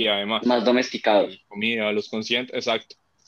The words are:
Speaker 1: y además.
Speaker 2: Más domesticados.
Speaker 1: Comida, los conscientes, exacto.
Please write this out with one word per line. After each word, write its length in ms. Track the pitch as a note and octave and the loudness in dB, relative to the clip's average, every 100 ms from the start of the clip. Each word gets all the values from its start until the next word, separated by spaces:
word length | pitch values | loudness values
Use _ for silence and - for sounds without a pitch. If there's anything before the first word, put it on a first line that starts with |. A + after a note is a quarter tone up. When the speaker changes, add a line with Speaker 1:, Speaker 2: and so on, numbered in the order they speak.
Speaker 1:
y 40 | A2 | 2
además. 360 | G2+ G2+ A2 | 0 -2 -2
Speaker 2:
Más 200 | A#2+ A#2+ | 0 2
domesticados. 760 | A2 B2 B2+ A#2 A2+ G#2 F#2 F#2+ _ | 4 2 0 -2 4 4 2 -4 _
Speaker 1:
Comida, 460 | G2+ A2+ A#2 G#2+ | -6 -2 0 0
los 160 | G#2+ - | -2 -2
conscientes, 480 | A2 A2 A#2+ B2+ B2 | -4 -2 -2 -2 -4
exacto. 400 | A#2+ A2+ - - _ _ | -2 -2 -4 -20 _ _